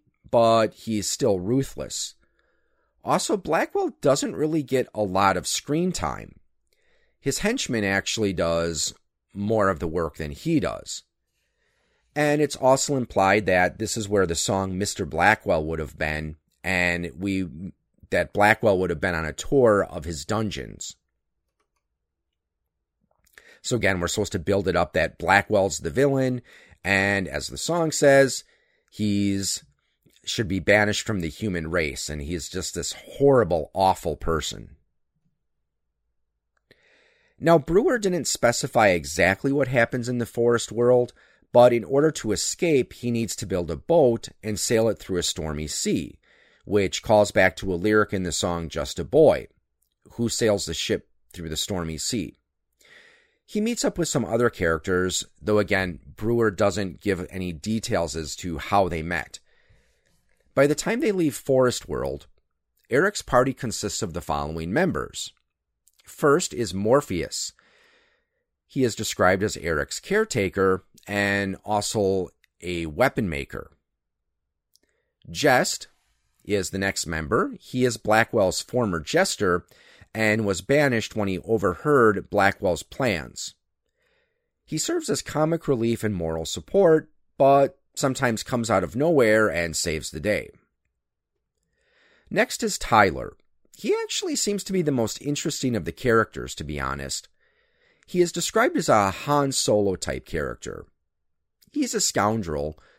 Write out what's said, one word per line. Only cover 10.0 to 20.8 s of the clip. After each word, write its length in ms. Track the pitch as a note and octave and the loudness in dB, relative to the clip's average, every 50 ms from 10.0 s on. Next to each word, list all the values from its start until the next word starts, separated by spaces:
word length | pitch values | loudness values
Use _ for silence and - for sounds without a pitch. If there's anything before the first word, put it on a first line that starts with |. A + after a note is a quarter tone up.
| E2 D2+ - | -4 -4 -6
than 140 | - D2+ D2+ | -8 -10 -10
he 280 | C#2+ - - E3 E3 C3+ | -10 -6 -4 -2 0 0
does. 440 | F#2 C#2 G#1 G1+ - - - - - _ _ _ _ _ _ _ _ _ _ _ _ _ _ _ _ _ _ _ _ _ - | 0 -2 -6 -8 -12 -12 -14 -14 -16 _ _ _ _ _ _ _ _ _ _ _ _ _ _ _ _ _ _ _ _ _ -2
And 260 | D3 D3+ D3 D3 D3+ | 0 2 2 2 2
it's 140 | D3+ C#3+ - | 0 0 -2
also 400 | - C3 B2+ C3+ C3+ - - C#3+ | 2 2 4 4 4 2 -2 -2
implied 500 | C3 A#2+ - - G2+ F#2+ F#2+ G2+ A2 G2 | -4 -4 -2 0 2 4 4 4 2 2
that 320 | F#2+ F#2 F2+ F2+ F2+ - | 2 4 4 2 2 0
this 180 | - A2 - - | -4 -8 -6 -6
is 140 | A#2 G#2 G2 | -6 -4 0
where 160 | G#2 G2+ F#2+ | 2 2 2
the 80 | E2 E2 | 2 0
song 420 | - - - G2+ F#2+ F#2+ F#2+ F#2 | -2 -2 0 0 0 -2 -2 -4
Mister 300 | F#2 G2+ - - - F#2+ | -4 -4 -4 -4 -6 -6
Blackwell 580 | C#2+ D2 D#2+ F2 G2+ A2 - - - F2 D#2+ D#2 | -4 0 2 4 4 4 4 2 0 0 0 0
would 140 | D#2 D#2+ | -2 -4
have 220 | D#2 D#2 D2 - - | -6 -6 -8 -6 -6
been, 380 | E2 D#2 D2+ D2+ D#2 D#2 D#2 - _ _ _ _ - | -4 -4 -4 -6 -6 -10 -12 -14 _ _ _ _ -6
and 480 | F#2 F#2+ F2+ F2 F2 F2 F2 E2+ E2 - | -2 0 0 0 0 0 -2 -6 -8 -8
we, 320 | E2+ F#2+ G2 F#2+ F#2+ F#2 D#2+ B1 D#2+ F#2+ F2+ - _ _ _ _ _ - - | -6 -4 -4 -2 -4 -4 -6 -10 -12 -14 -16 -16 _ _ _ _ _ -8 -4
that 240 | - F2+ E2 - - | -2 -2 -2 -2 0
Blackwell 460 | F#2+ G#2 G#2+ A2 - - G#2+ G2 F#2 | 4 4 4 4 4 4 2 2 2
would 100 | F#2 F2 | 0 -2
have 100 | E2 D#2 | -2 -2
been 140 | F#2+ F#2 E2+ | -4 -2 -2
on 120 | D#2+ D#2+ | -2 -4
a 80 | D2+ D2+ | -6 -8
tour 500 | - - - C#3+ C#3 B2 A2+ G2+ G2 E2+ | -10 -6 -2 2 4 4 6 4 4 2
of 200 | - - F2+ D#2+ | -2 -6 -10 -10
his 220 | F2 E2 C#2 - | -10 -10 -10 -8
dungeons. 720 | - G#2 A2 A2 G2+ - C2+ A#1+ G#1+ G1+ - | -6 -4 -4 -4 -4 -6 -8 -12 -14 -14 -16